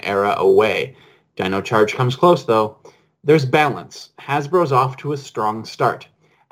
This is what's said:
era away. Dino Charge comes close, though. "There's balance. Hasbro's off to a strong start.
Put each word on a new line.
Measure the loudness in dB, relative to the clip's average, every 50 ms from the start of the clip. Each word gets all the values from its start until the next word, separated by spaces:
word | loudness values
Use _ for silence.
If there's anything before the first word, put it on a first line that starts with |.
| -6
era | -4 -2 0 0 0 0 2
away. | 2 4 4 4 4 2 0 -2 -4 -6 -10 -18 _ _ _ _ _ _ _
Dino | -6 -4 -4 -4 -4
Charge | -4 0 2 2 2 2 0
comes | -2 -2 -2 0
close, | 2 4 4 4 2 0
though. | 0 0 0 0 -2 -6 _ -20 -20 -20 _ _ _ _ _ 0
"There's | 2 2 2 2
balance. | 2 2 2 2 0 -2 -6 -10 -16 -20 -20 -20 -20 _ -18
Hasbro's | -8 -6 -4 -4 -2 0 0 0 2 2
off | 2 0 0 0 -4 -8
to | -8 -8
a | -8
strong | -8 -10 -10 -8 -4 -4 -4 -4 -6 -10
start. | -12 -6 -4 -2 -2 -2 -4 -10 -20 _ _ _ _ _ _ _ _